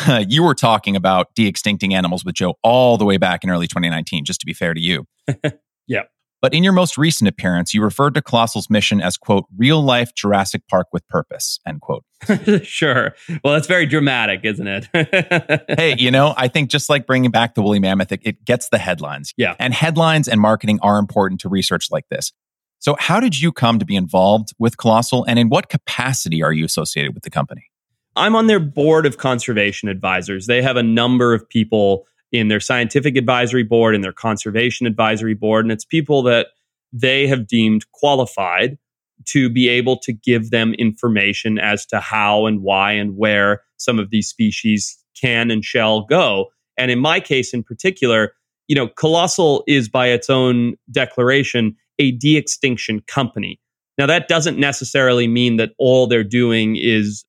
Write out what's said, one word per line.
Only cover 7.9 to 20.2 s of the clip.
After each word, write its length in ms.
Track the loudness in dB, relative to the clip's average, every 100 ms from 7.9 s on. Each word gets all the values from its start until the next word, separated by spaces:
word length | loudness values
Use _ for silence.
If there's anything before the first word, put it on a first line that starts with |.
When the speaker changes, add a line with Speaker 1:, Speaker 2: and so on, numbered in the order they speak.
| 0 0 0
Speaker 1:
to 60 |
Colossal's 480 | 0 2 2 -2 -2
mission 300 | 0 2 0
as, 160 | -2 -6
quote, 300 | 0 0 0 0
"real 260 | 2 4
life 320 | 2 2 0
Jurassic 500 | -4 0 0 0 -6 -2
Park 200 | -2 -2
with 160 | -6 -4
purpose," 540 | -6 -6 -8 -8 -8 -10
end 140 | -12
quote. 240 | -10 -10 -10 _ -2
Speaker 2:
<laughs> 360 | 0 2 0
Sure. 520 | -2 -2 0 2 0 -6 -12 -4
Well, 120 | 0
that's 140 | 0 0
very 180 | 0 2
dramatic, 560 | 0 0 0 -2 -2
isn't 240 | -4 -6 -6
it? 220 | -8 -4
<laughs> 840 | -2 0 -2 0 -2 0 -4 -2 0
Speaker 1:
Hey, 180 | 0 2
you 140 | 2
know, 220 | 4 2 2
I 140 | -2
think 200 | -2 -2
just 200 | -2 0
like 180 | -2 2
bringing 240 | 2 2
back 240 | 2 0 0
the 60 |
woolly 180 | 0 2
mammoth, 320 | 2 0 -2
it, 80 | -4
it 200 | -6 -8
gets 240 | -2 -2 0
the 100 | -2
headlines. 560 | -2 -6 -8 -12 -12 -4
Speaker 2:
Yeah. 180 | -4 -2
Speaker 1:
And 160 | -4
headlines 540 | -2 0 2 2 2